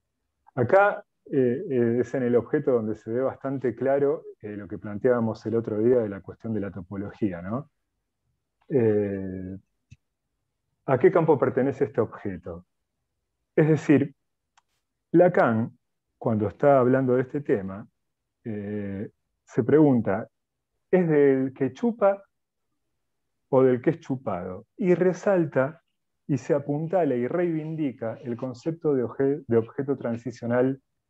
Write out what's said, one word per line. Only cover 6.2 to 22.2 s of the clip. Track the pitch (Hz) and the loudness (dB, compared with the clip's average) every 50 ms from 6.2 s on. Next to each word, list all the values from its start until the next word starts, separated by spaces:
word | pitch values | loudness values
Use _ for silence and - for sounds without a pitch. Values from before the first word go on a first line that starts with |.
cuestión | - 95 - - - 113 110 | -12 -16 -16 -12 -8 -6 -6
de | 101 | -6
la | 98 98 | -6 -6
topología, | 90 101 87 - 101 98 101 98 - - 117 98 87 85 | -8 -12 -12 -10 -10 -10 -10 -10 -8 -6 -6 -4 -4 -6
¿no? | 90 95 113 135 156 - _ _ _ _ _ _ _ _ _ _ _ _ _ _ _ _ _ _ _ - | -8 -8 -8 -8 -10 -12 _ _ _ _ _ _ _ _ _ _ _ _ _ _ _ _ _ _ _ -2
Eh, | 151 127 113 110 104 104 101 101 101 95 95 95 92 95 92 92 95 - - _ _ _ _ _ - - _ _ _ _ _ _ _ _ _ _ _ _ _ _ _ _ _ | 0 2 2 2 2 0 0 -2 -4 -6 -8 -8 -10 -10 -10 -12 -12 -14 -18 _ _ _ _ _ -20 -20 _ _ _ _ _ _ _ _ _ _ _ _ _ _ _ _ _
¿a | 147 135 | -2 2
qué | 117 190 180 | 4 4 4
campo | 190 175 160 165 151 131 | 4 4 4 4 2 2
pertenece | 139 120 117 131 127 139 131 - 139 | 2 0 0 0 0 0 0 -2 -4
este | - - 120 | -2 -2 -2
objeto? | 107 - - - - 101 90 82 - 92 85 87 - _ _ _ _ _ _ _ _ _ _ _ _ _ _ _ _ _ _ | -4 -4 -6 -10 -10 -10 -10 -10 -10 -12 -14 -14 -16 _ _ _ _ _ _ _ _ _ _ _ _ _ _ _ _ _ _
Es | - 156 | 2 4
decir, | 156 160 135 - - 147 120 139 - - _ _ _ _ _ _ _ _ _ _ _ _ _ _ _ _ _ _ _ | 4 2 2 4 4 4 4 4 0 -6 _ _ _ _ _ _ _ _ _ _ _ _ _ _ _ _ _ _ _
Lacan, | - 170 175 180 - 196 170 123 113 110 117 - - _ _ _ _ _ _ _ _ | 4 6 6 6 4 4 2 2 2 0 -2 -4 -8 _ _ _ _ _ _ _ _
cuando | _ - 123 113 104 104 | _ -4 -2 -2 0 -2
está | 101 - - - 143 139 131 | -4 -2 2 4 4 6 6
hablando | 123 123 131 135 135 123 123 | 6 4 2 2 2 2 0
de | 127 131 | 0 0
este | 131 - 143 | -2 -6 -6
tema, | 143 - 135 101 95 95 95 104 - - _ _ _ _ _ _ _ _ _ _ - | -2 -2 -2 -2 -2 -6 -10 -14 -16 -18 _ _ _ _ _ _ _ _ _ _ -12
eh, | 120 104 104 101 101 104 104 101 98 98 98 110 - - _ _ _ _ _ _ | -10 -8 -8 -8 -8 -8 -6 -6 -8 -8 -8 -10 -10 -14 _ _ _ _ _ _
se | _ - 135 113 | _ -4 -2 2
pregunta, | 117 135 156 156 143 127 117 107 104 95 110 120 - _ _ _ _ _ _ _ _ _ _ _ _ | 4 6 6 6 6 4 2 2 0 -2 -4 -6 -10 _ _ _ _ _ _ _ _ _ _ _ _
¿es | 190 185 175 | 0 2 2
del | 160 151 143 143 139 135 131 131 135 131 | 4 4 4 4 4 4 2 0 -4 -4
que | - 135 127 - | -4 -4 -4 -4
chupa | - 240 240 220 - 202 196 196 196 | -4 -4 -4 -2 0 0 0 0 -2